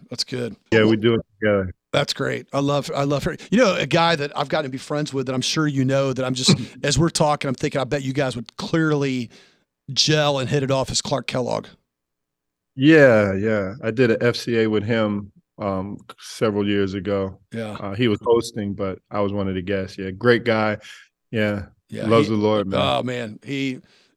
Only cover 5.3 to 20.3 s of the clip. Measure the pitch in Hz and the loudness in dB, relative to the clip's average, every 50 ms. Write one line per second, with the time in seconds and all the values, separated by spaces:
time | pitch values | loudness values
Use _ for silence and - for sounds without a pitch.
5.3 | 131 127 123 - - 156 156 151 143 135 135 127 135 139 139 135 131 127 131 127 | -2 -2 -2 -2 0 0 0 0 0 0 0 2 2 2 0 0 -2 -2 -4 -4
6.3 | 131 123 127 - - - 120 - - - - 143 143 - 165 165 - - 165 151 | -4 -2 2 2 2 2 2 -8 -10 -6 -4 -2 2 2 2 2 2 2 2 2
7.3 | 147 143 - 143 127 - - 147 - 147 131 117 151 143 135 131 131 139 139 131 | 0 0 -2 -4 -4 -2 -4 -4 -2 -2 -4 -2 -4 -4 -4 -4 -2 -2 -2 -2
8.3 | 120 123 113 - _ - - - - 165 160 156 151 143 139 139 131 127 120 107 | -4 -6 -10 -12 _ -12 -8 -2 0 0 2 2 2 0 0 0 -2 -2 -4 -6
9.3 | - - - _ _ _ _ _ _ _ _ - 131 113 - - 160 151 147 147 | -10 -20 -20 _ _ _ _ _ _ _ _ -8 -2 0 2 2 4 2 2 2
10.3 | 143 135 131 117 - 147 135 127 139 135 127 - - - - - 147 131 - - | 2 0 -2 0 0 0 0 2 0 0 0 -2 -2 -6 -4 -2 -4 -4 -4 -4
11.3 | - 131 123 117 110 107 107 - - _ _ _ _ _ _ _ _ _ _ _ | -4 -4 -2 -2 -4 -4 -6 -8 -20 _ _ _ _ _ _ _ _ _ _ _
12.3 | _ _ _ _ _ _ _ _ _ 135 131 147 165 156 143 131 117 107 104 98 | _ _ _ _ _ _ _ _ _ 2 6 8 8 10 10 10 8 8 6 4
13.3 | 95 98 101 110 110 104 98 95 95 - - 110 113 117 131 117 113 - 110 120 | 0 0 0 0 0 0 -2 -4 -6 -6 -6 -6 2 2 4 4 4 4 2 0
14.3 | 113 - - - 117 113 113 110 107 107 101 104 120 113 110 107 104 101 101 98 | 0 0 -4 -2 0 0 2 2 2 0 0 0 0 0 0 0 -2 -4 -6 -10
15.3 | _ _ _ _ _ - 104 101 98 95 92 101 101 - - _ - _ - - | _ _ _ _ _ -8 -6 -4 -4 -4 -6 -8 -10 -14 -16 _ -20 _ -18 -18
16.3 | - - 127 110 104 101 101 104 104 101 101 95 92 101 90 104 101 98 98 95 | -6 -2 -2 0 0 0 0 0 0 0 0 -2 -2 -6 -4 -2 -2 -2 -2 -4
17.3 | 95 - _ _ - 117 113 104 101 98 104 98 98 101 127 113 104 104 - 120 | -8 -14 _ _ -10 -10 -10 -10 -10 -10 -10 -8 -4 0 2 2 2 0 2 2
18.3 | 117 120 113 - - 113 104 101 98 95 101 95 92 90 _ _ - 104 101 101 | 2 2 2 -2 -6 -6 -6 -6 -4 -4 -6 -6 -6 -8 _ _ -4 -2 -2 -2
19.3 | 98 101 98 98 95 95 90 92 101 98 95 95 - - 95 95 92 95 110 123 | -2 -4 -4 -4 -4 -6 -4 -4 -4 -4 -4 -8 -10 -10 -10 -10 -8 -2 2 4